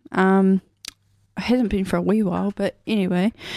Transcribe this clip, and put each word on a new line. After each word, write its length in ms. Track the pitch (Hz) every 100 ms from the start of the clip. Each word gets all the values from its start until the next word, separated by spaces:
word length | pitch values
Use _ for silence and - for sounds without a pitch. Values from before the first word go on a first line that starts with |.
| -
Um, 500 | - 190 190 190 190 - _ - - _ _ _ -
it 60 |
hasn't 280 | 190 247 220
been 140 | 202
for 120 | 185 175
a 60 |
wee 200 | 180 214
while, 300 | 202 175 196
but 220 | - 202 - -
anyway. 460 | 214 185 180 196 - -